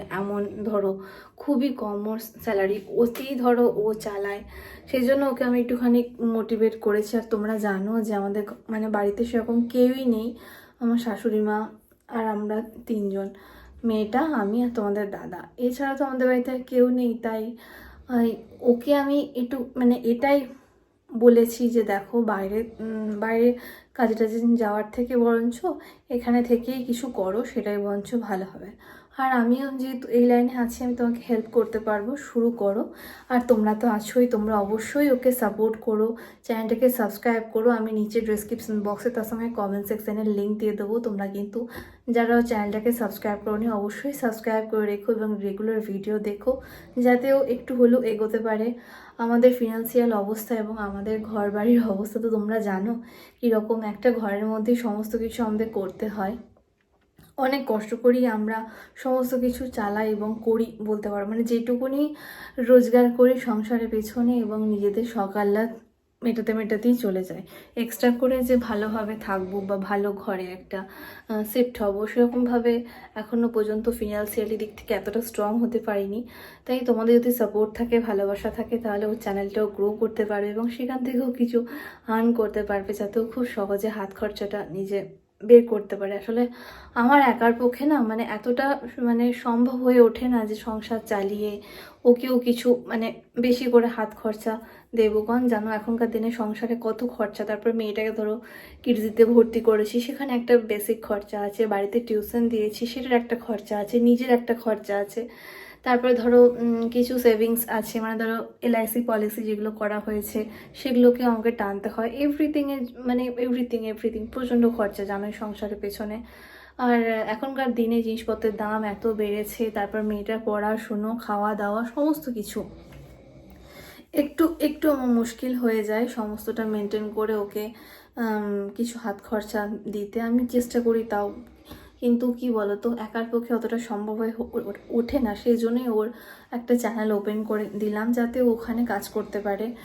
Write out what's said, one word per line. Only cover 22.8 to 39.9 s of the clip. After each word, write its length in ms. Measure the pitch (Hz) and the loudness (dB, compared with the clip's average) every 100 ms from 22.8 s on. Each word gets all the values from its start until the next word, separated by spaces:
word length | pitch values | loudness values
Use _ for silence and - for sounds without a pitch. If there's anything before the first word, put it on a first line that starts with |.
| 220 220 214 208 | -8 -6 -4 -4
বাইরে 280 | 220 226 240 247 - - - | 0 4 4 4 -4 -20 -14
কাজে 220 | - 240 220 | 0 0 2
টাজে 240 | 220 226 233 233 | 0 2 2 4
যাওয়ার 300 | 208 208 214 | 2 0 -4
থেকে 220 | - 240 247 | -4 0 2
বরঞ্চ 400 | 233 233 233 240 359 294 - - - | 4 4 0 -2 -4 -6 -10 -20 -8
এখানে 300 | 240 240 240 | -4 2 2
থেকেই 360 | 240 233 247 262 247 | 4 2 0 -6 -4
কিছু 200 | 240 262 | -4 -4
করো, 320 | 233 185 208 | -4 -2 -2
সেটাই 340 | 247 240 208 208 | -4 -4 -4 -4
বরঞ্চ 320 | 202 202 202 240 | -2 -4 -4 -6
ভালো 300 | 208 190 190 | -4 -6 -6
হবে। 240 | - 190 - - - - - | -12 -18 -18 -20 -20 -16 -4
আর 140 | 262 | 2
আমিও 360 | 247 233 254 269 269 | 4 4 2 0 -4
যেহেতু 280 | 262 247 - | -6 -6 0
এই 180 | 240 240 | 4 6
লাইনে 280 | 240 247 254 | 6 4 0
আছি, 200 | 233 - | -4 -4
আমি 120 | 247 240 | -4 -2
তোমাকে 260 | 240 233 - | -2 -2 -2
হেল্প 180 | 226 220 | -2 0
করতে 280 | 240 220 220 | 0 0 -2
পারবো, 320 | 214 208 208 285 | -2 -2 -2 -8
শুরু 320 | - 240 233 | -4 0 0
করো। 320 | 233 202 208 - - - - - | 0 0 0 -4 -10 -20 -20 -2
আর 120 | 247 247 | 0 4
তোমরা 260 | 226 214 214 | 4 4 2
তো 120 | 240 | 2
আছোই, 380 | 208 - 254 247 | 0 0 2 4
তোমরা 260 | 220 214 214 | 2 0 0
অবশ্যই 480 | 196 220 - 285 294 | 0 -2 -2 2 4
ওকে 200 | 247 254 | 4 4
সাপোর্ট 440 | 247 208 208 220 214 | 2 0 2 0 0
করো, 260 | - 214 220 233 - - | -2 0 0 -2 -12 -12
চ্যানেলটাকে 440 | - 226 220 233 254 | -6 -4 -2 4 4
সাবস্ক্রাইব 540 | 247 208 - 240 226 220 | 4 0 0 0 0 0
করো। 160 | 220 233 | 2 4
আমি 220 | 226 220 | 4 2
নিচে 300 | 214 208 233 | 0 0 0
ডেসক্রিপশন 540 | 214 208 - 233 - 214 | 0 -2 -2 -8 -4 -4
বক্সে 280 | 202 202 240 | -2 -2 -2
তার 140 | 240 | -2
সঙ্গে 260 | 214 226 233 | -4 -4 -4
কমেন্ট 360 | 233 202 202 | -4 -2 -4
সেকশনের 400 | 202 | -4